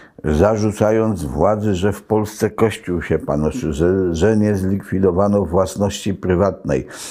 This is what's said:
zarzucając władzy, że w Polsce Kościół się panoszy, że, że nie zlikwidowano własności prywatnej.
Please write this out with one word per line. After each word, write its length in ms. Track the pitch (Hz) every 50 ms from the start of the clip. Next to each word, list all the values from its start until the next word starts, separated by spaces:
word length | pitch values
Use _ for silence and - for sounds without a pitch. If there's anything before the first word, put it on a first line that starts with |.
| - - _ - -
zarzucając 1000 | 76 78 73 92 104 113 104 107 107 101 - 107 104 110 110 110 110 107 87 80
władzy, 500 | 71 67 71 82 98 107 104 104 107 98
że 180 | 87 90 104
w 100 | 98 -
Polsce 480 | - - 110 107 107 101 - - 110 104
Kościół 520 | 101 - 113 110 104 - - - 87 85
się 160 | 80 - 82 78
panoszy, 540 | - - 73 73 76 78 - - 73 78
że, 420 | 76 69 82 87 95 95 92 87 82
że 220 | 80 85 107 110
nie 200 | 107 104 104 104
zlikwidowano 880 | 98 92 95 101 98 - - - 95 95 95 85 92 101 101 101 101 95
własności 680 | 80 80 95 95 92 - 98 101 101 98 - - 104 95
prywatnej. 720 | - - 92 92 87 101 95 80 - - 80 71 65 - - - - - -